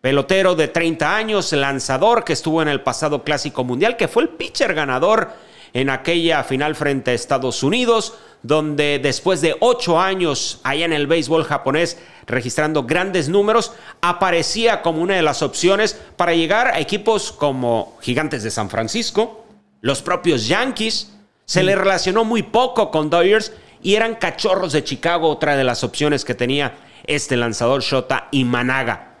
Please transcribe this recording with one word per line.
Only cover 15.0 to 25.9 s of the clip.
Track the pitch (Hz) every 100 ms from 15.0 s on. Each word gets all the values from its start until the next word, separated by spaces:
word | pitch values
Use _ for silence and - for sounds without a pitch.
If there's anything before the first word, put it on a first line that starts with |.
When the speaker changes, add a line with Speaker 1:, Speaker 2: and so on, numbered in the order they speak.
Speaker 1:
una | 180
de | 190
las | 156 139
opciones | 147 - 175 196 214 - - -
para | 175
llegar | 170 165 208 247
a | 165
equipos | 151 202 208 214 -
como | - 147 131 123 117 - -
Gigantes | - 123 156 135
de | 110
San | 110 101
Francisco, | 123 113 226 233 190 226 - - - _ _
los | 120 135
propios | - - 175 139 110
Yankees. | 185 254 - 220 143 - - _ _ -
Se | 175
Speaker 2:
Mm. | 185
Speaker 1:
le | 196
relacionó | 185 185 185 202
muy | 220 226
poco | - 226 254 247 202
con | 160 151
Dodgers | 170 180 214 214 - - -
y | 180
eran | 208 226 226
Cachorros | 180 - 220 185 180
de | 151
Chicago, | 147 135 165 170 160
otra | 147 - 139
de |
las | 131 120
opciones | 120